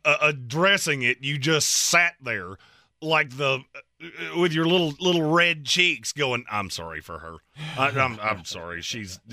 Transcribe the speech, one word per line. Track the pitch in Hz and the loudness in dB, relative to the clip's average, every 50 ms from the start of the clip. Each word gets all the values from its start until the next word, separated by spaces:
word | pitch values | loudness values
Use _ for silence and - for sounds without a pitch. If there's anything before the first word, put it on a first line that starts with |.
| - | 0
uh, | 156 147 143 | 2 2 4
addressing | 151 156 151 135 123 117 123 160 180 196 202 190 - 165 147 135 | 2 0 0 0 -6 -4 0 2 4 4 4 4 2 0 -2 0
it, | 123 120 127 - | 2 0 0 0
you | 139 139 147 143 | -2 -4 -4 0
just | 127 156 160 151 147 - | 2 2 2 4 2 2
sat | - - - - 175 170 175 170 - _ | 2 2 2 4 4 4 4 4 0 _
there | 135 123 113 101 90 90 95 - - _ _ _ _ _ _ - | -6 -6 -4 -4 -6 -8 -12 -16 -20 _ _ _ _ _ _ -8
like | 160 156 160 156 151 131 120 135 | -2 2 2 2 2 0 -2 -2
the, | 143 135 135 131 135 _ - 139 - _ _ - | 0 0 0 -2 -4 _ -20 -20 -20 _ _ -18
uh, | 156 175 - 160 170 160 156 170 | -18 -16 -12 -12 -10 -6 -2 0
with | 175 180 | 0 2
your | 156 160 165 | 2 2 2
little, | 165 175 185 170 151 143 - | 4 4 2 2 0 -2 -2
little | 180 180 180 170 156 151 | 0 2 2 2 2 4
red | 165 170 175 170 165 151 143 | 4 4 4 4 2 -2 -2
cheeks | 123 - 175 180 175 151 113 113 - | -2 2 2 4 2 2 -2 -6 -8
going, | - 139 143 131 123 117 123 - | -4 -2 0 0 0 -2 -4 -4
"I'm | 107 104 98 90 | -4 -4 -4 -4
sorry | - - 82 82 80 78 | -6 -10 -10 -10 -10 -12
for | - - 87 80 | -12 -12 -14 -14
her. | 80 82 82 82 _ _ - 143 151 156 143 131 | -14 -14 -16 -18 _ _ -18 -14 -14 -8 -4 -2
I, | 131 143 | -2 0
I'm, | 127 135 131 127 113 107 | 2 0 0 0 -2 -4
I'm | 104 107 107 92 82 | -2 -2 -2 -4 -6
sorry. | - - 92 85 87 87 85 | -12 -12 -10 -10 -10 -10 -10
She's, | 85 - - 117 104 92 90 - _ 110 | -8 -8 -8 -8 -10 -10 -12 -16 _ -16